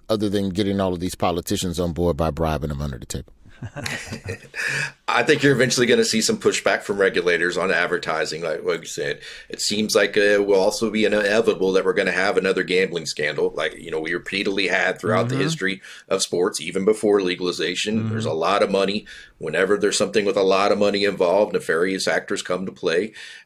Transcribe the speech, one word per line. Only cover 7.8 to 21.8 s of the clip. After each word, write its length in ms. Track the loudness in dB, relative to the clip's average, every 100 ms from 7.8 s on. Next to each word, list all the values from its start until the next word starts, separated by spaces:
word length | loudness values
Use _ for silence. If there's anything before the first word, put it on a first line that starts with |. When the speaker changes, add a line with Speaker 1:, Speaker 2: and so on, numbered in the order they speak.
| 0 -2 -2 -2 -2 -4
Speaker 2:
Like, 200 | -4 -4
like 180 | -2 -4
you 40 | -6
said, 360 | -6 -6 -6 -12 -18 -14
it 120 | -6
seems 340 | -2 -2 2 2
like, 200 | 2 4
uh, 260 | 4 4
will 160 | 4 4
also 320 | 4 0 -2
be 140 | 0 2
inevitable 640 | 2 2 2 2 2 2
that 120 | 2 2
we're 80 |
gonna 180 | 2 2
have 260 | 2 0 0
another 260 | 0 0
gambling 420 | 0 2 0 -2 -6
scandal, 440 | -4 -4 -2 -2 -2
like, 180 | -6 -6
you 120 | -8
know, 100 | -6
we 140 | -4
repeatedly 540 | -6 -4 -4 -2 -2 0
had 320 | 0 0 -2
throughout 300 | 0 0 0
the 60 | 0
Speaker 3:
Mm-hmm. 80 |
Speaker 2:
history 380 | -2 -2 -2 -4 -10 -14 -4
of 120 | -2
sports, 400 | 0 0 0 -2
even 240 | -6 -4 -4
before 360 | 0 2 4
legalization. 800 | 2 -2 -4 -2 -4 -4 -2 -2
Speaker 3:
Mm-hmm. 100 | -2
Speaker 2:
There's 160 | -4 -4
a 80 |
lot 280 | -2 2 2
of 60 | 2
money. 360 | 2 0 -2 -8 -16 -20 -12
Whenever 380 | -4 0 2 2
there's 200 | 2 0
something 280 | 0 0 0
with 100 | 2
a 40 |
lot 280 | 4 4 4
of 60 | 2
money 240 | 2 2
involved, 500 | 0 2 2 4 2
nefarious 540 | 0 -2 0